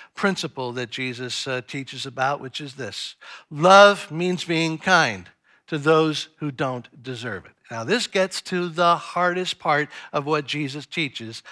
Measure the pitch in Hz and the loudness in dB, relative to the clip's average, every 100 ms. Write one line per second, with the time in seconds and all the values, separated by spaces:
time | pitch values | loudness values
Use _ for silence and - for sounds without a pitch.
0 | - - 202 185 165 - 127 120 120 - | -20 -2 -2 0 -4 -6 -8 -6 -8 -6
1 | 131 120 123 - - 127 123 143 131 131 | -6 -6 -8 -8 -4 -6 -6 -10 -10 -10
2 | 135 123 131 143 131 - 147 135 113 - | -10 -2 -2 -2 -6 -12 -12 -10 -10 -10
3 | - - - - - 147 170 196 202 196 | -12 -14 -20 -20 -14 2 8 10 10 8
4 | - 156 180 180 - 165 165 160 - 180 | -4 -4 -2 -2 -2 0 0 -2 2 4
5 | 143 101 90 _ _ _ - 156 143 160 | 4 -2 -12 _ _ _ -8 -2 4 4
6 | 160 147 - - 147 131 139 127 - - | 4 0 -8 -10 -8 -4 -6 -6 -12 -18
7 | 123 123 117 95 - _ - 117 113 226 | -12 -10 -8 -10 -12 _ -14 -10 -2 -2
8 | - 196 185 - - 185 175 160 175 170 | -2 0 0 -2 -6 -4 -4 2 2 2
9 | - 175 180 175 180 - 175 147 147 - | 0 -2 0 -2 -4 -6 0 0 0 -8
10 | - 147 143 151 139 147 143 143 135 - | -8 -6 -2 -2 -2 -6 -6 -8 -10 -6
11 | 147 - 113 113 - | -6 -6 -12 -14 -18